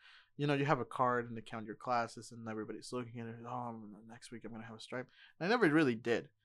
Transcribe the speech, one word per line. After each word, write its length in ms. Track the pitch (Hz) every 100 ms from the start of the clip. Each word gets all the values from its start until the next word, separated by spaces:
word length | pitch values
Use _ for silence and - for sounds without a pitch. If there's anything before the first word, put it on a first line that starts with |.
| - - _ -
you 100 | 147
know, 80 |
you 100 | 139 143
have 140 | 143
a 40 | 117
card 420 | - 127 123 120
and 80 | 113
they 60 |
count 240 | 107 117 107
your 80 | 101
classes 560 | - 120 117 - 107
and 160 | 120 113
everybody's 440 | 107 107 107 -
looking 280 | 123 117 117
at 80 | 117
it. 80 | 117 117
"Oh, 320 | 123 120 113 107 101 113
next 220 | 107 -
week 120 | 117
I'm 80 | 113
gonna 120 | 113 113
have 100 | 113
a 40 |
stripe." 280 | - 123 127 - - -
And 60 | 170
I 40 |
never 180 | 240 190
really 240 | 151 143 113
did. 340 | 120 104 78 _